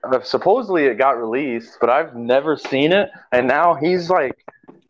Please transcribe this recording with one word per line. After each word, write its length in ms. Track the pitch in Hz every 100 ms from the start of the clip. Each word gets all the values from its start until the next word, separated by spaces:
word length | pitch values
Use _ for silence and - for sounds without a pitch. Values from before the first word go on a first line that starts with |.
uh, 180 | 123 127
supposedly 640 | - 120 175 247 208 175 139
it 120 | 110
got 140 | 135
released, 680 | 120 113 127 143 117 - -
but 100 | 117
I've 260 | 135 160 120
never 400 | 117 135 156 139
seen 340 | - 135 156
it. 160 | 196 190 - -
And 160 | 123 127
now 280 | 143 170 147
he's, 340 | 165 180 170
like, 240 | 180 127 - - - - -